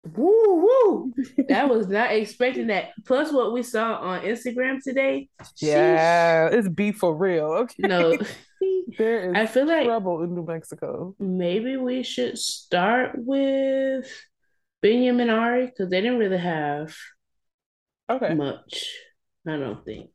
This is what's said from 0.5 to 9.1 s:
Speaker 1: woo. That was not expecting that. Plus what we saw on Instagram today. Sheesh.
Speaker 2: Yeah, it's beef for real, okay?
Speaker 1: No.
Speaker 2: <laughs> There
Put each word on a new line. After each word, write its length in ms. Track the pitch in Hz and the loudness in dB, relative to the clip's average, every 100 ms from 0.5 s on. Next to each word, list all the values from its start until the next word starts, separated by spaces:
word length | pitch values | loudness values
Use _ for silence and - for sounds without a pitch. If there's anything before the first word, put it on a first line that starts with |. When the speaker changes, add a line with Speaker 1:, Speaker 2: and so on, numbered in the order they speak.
| 349 370 | 6 6
Speaker 1:
woo. 480 | 523 440 277 262 247 254 - 269 | 6 4 2 -4 -6 -4 -2 0
That 180 | 277 277 | 2 4
was 220 | 233 190 | 2 2
not 240 | 202 247 | 0 2
expecting 540 | 220 214 - 247 262 233 | 0 -2 -2 -2 0 -2
that. 240 | 190 - - - | -2 -4 -12 -2
Plus 280 | 262 311 | 0 2
what 180 | 285 220 | 0 0
we 100 | 240 | -2
saw 320 | 240 220 226 214 | -4 -2 -2 -4
on 240 | 170 180 | -4 -6
Instagram 600 | 180 226 247 240 254 269 | -4 -6 -6 -4 -4 -4
today. 460 | 269 254 269 269 277 _ | -4 -2 0 -2 -8 _
Sheesh. 260 | - - 151 | -20 -6 0
Speaker 2:
Yeah, 800 | 147 160 160 165 170 170 165 160 | 4 4 4 4 4 4 4 4
it's 220 | 226 196 | 2 0
beef 300 | 160 208 196 | 0 -2 0
for 140 | 180 | -2
real, 340 | 156 190 170 151 | 0 0 0 0
okay? 400 | 165 240 - - | -2 -4 -2 0
Speaker 1:
No. 300 | 180 165 - | 2 4 2
Speaker 2:
<laughs> 40 | 208 - _ _ 381 381 359 - | -2 -10 _ _ -2 -2 -6 -2
There 320 | 220 | 0